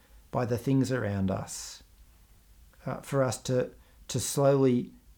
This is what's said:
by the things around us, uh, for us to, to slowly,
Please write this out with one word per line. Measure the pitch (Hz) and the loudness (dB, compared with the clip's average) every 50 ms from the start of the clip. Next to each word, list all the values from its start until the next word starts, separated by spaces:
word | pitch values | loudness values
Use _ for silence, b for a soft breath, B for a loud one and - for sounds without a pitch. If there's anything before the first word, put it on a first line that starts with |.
| b b b b b b | b b b b b b
by | - 131 123 | -4 -4 -2
the | 110 123 117 | 0 -2 -2
things | - 143 135 135 127 - | 0 0 2 2 2 2
around | 131 123 110 101 101 98 95 95 | 0 -2 -2 -2 -2 0 0 0
us, | 95 104 - - - - - - - - - - - - - - - - - _ - - _ _ - - - - - - - | -2 -2 -6 -8 -10 -12 -12 -14 -16 -18 -20 -20 -20 -20 -20 -20 -20 -20 -20 _ -20 -20 _ _ -20 -20 -20 -20 -20 -14 -10
uh, | 139 - - | -8 -8 -8
for | - - 139 139 131 | -8 -4 0 0 2
us | 127 - - - | 0 0 -4 -4
to, | - 127 127 - - - b b b b b b - | -2 0 0 0 -2 -6 b b b b b b -6
to | - 127 | -6 -4
slowly, | - - - 147 139 139 143 135 135 131 123 123 98 - - - _ - - | -4 -2 0 2 4 4 6 6 6 4 4 2 0 -4 -10 -20 _ -20 -20